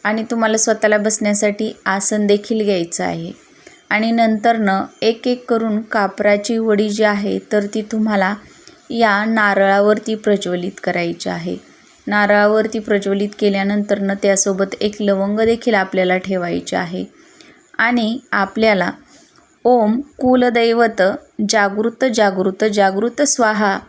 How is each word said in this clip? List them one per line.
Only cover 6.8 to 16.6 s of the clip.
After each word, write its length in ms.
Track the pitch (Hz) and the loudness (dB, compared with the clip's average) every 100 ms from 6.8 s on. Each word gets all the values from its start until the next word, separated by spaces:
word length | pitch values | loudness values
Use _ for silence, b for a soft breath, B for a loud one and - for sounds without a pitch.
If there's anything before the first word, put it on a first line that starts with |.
| 214 | 0
जी 160 | 208 | 0
आहे, 340 | 214 202 202 190 - | 0 0 -2 -4 -2
तर 140 | 208 202 | -2 -2
ती 80 | 220 | -6
तुम्हाला 520 | 208 220 220 208 190 208 B B B B _ | -6 -2 0 0 0 -4 B B B B _
या 340 | 233 220 202 | 0 2 2
नारळावरती 920 | 220 220 208 196 196 196 208 214 220 | 0 2 2 4 4 4 4 2 -2
प्रज्वलित 580 | 214 214 202 185 180 180 - | -4 0 0 0 -4 -6 -6
करायची 440 | - 175 170 170 190 | -4 -2 -4 -6 -8
आहे. 420 | 175 170 - - b b b - | -6 -8 -10 -12 b b b -4
नारळावरती 720 | 208 202 208 208 214 220 226 | 0 2 4 4 2 0 -4
प्रज्वलित 500 | 208 202 202 196 208 - | -2 -2 0 -2 -4 0
केल्यानंतरनं 760 | 208 196 196 208 202 202 196 196 | 0 0 0 -2 0 -2 -2 0
त्यासोबत 520 | 202 196 202 190 196 - | 0 2 0 -2 -4 -2
एक 160 | 208 208 | -6 -2
लवंग 400 | 208 190 196 214 | -2 0 0 0
देखील 340 | 226 233 240 | 0 0 0
आपल्याला 420 | 208 190 190 185 185 | 0 0 0 0 0
ठेवायची 600 | 185 185 175 170 | -2 -4 -2 -6